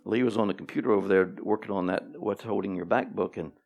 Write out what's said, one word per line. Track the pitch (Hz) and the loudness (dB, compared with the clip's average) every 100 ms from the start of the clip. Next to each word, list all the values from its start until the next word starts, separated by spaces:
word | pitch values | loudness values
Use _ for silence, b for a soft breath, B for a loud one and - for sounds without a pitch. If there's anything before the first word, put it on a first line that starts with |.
Lee | - 110 | -2 0
was | 127 107 | 2 2
on | 107 | 0
the | |
computer | 90 - 147 - | 0 -4 -2 2
over | 104 95 | 2 4
there | 95 92 | 4 4
working | - - 107 - | 0 -2 -2 0
on | 98 90 | -2 0
that | 92 - - | 0 -4 -6
What's | 101 101 | -4 -4
Holding | 113 104 98 92 | -2 -4 -2 -4
Your | |
Back | 85 123 240 | 0 0 0
book, | - 92 - | -2 -2 -4
and, | 80 - | -10 -12